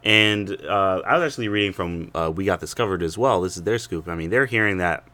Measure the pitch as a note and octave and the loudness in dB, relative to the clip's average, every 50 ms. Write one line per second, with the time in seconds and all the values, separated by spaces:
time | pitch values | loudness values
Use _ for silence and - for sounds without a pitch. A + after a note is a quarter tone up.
0 | - G#2 G#2+ G#2+ G#2+ G#2+ G#2+ G#2 G2+ F#2 - - - D2+ G2+ G2+ G2 F#2+ F#2+ F#2 | 4 4 6 6 6 4 4 0 -2 -4 -8 -8 -4 -2 0 2 2 2 2 0
1 | - - B2+ E3+ F3 D#3 - - A#2 G#2 G#2 G#2 G#2 G2+ F#2 - F#2 F2 E2+ E2 | 0 2 2 2 2 0 -2 -4 -4 -2 0 0 0 0 0 -4 -4 -4 -4 -6
2 | E2 - - E2 E2 D#2+ D#2+ E2+ G2 G2 F#2 F2 - D#2 - - A#2+ G#2 F#2+ F2 | -8 -6 -4 -2 -2 -2 -2 -2 0 0 0 0 -2 -10 -4 -2 -2 0 0 -2
3 | F2 D#2+ D#2+ G2+ A#2+ C3+ A2+ F#2 F2+ F#2 - F#2 E2+ G2+ A2+ A#2 - - F#2 E2 | -2 -4 -2 0 2 2 2 2 0 -2 -4 -4 -2 -2 -2 -2 -2 -4 -6 -6
4 | D#2+ F2 E2+ E2 D#2+ E2 G2+ B2 C#3 B2 A#2 A2+ G#2+ G#2 G2 F#2 F2+ F2 E2 - | -6 -6 -6 -6 -4 0 2 2 2 2 2 2 2 2 2 2 0 0 0 -2
5 | - - | -6 -18